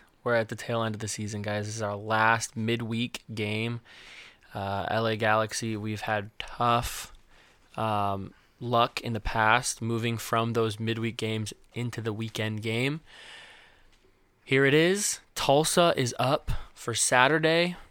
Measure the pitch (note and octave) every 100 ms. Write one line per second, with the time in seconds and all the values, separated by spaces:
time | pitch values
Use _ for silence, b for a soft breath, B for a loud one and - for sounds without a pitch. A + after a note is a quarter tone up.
0 | _ _ B2 A#2 A2 A2+ - A#2 A2 G#2
1 | G#2+ - G#2 G#2+ G#2 G#2 G#2 A2 G#2 G2+
2 | A2 A2 A2+ A2+ - A#2 A2 A#2+ A2+ A#2
3 | A#2+ - - A2 G#2 G#2+ A#2 A#2+ - B
4 | B B B B _ A2 G2 G2 - A2+
5 | A2+ G#2+ A2 A2 A2 - A2+ G#2 G#2+ G#2
6 | - G#2+ G#2 - - - A#2+ A#2 - -
7 | - - _ b b b b - A2 G#2
8 | G2+ G2 F#2+ - _ - A#2+ A#2+ A#2+ -
9 | A#2 A2+ - A2+ A2 A#2+ - - A2+ A#2
10 | A#2 A2+ - A2+ A#2 A#2 A2 G#2 A2+ A2+
11 | A2+ A#2 A2 A2 G#2 - _ A#2 A#2+ A#2
12 | A2+ G#2 A2+ - A2 G#2+ A2 A2+ C3+ D#3
13 | - B B B B B B B B _
14 | _ _ _ _ - C3+ C#3 D3+ E3+ G3+
15 | G#3 - _ - - C#3 D#3+ F#3 E3+ -
16 | B2 - B2+ D3+ - - B - - A2
17 | - B2+ C3 D#3+ D#3+ E3 F3 F3 B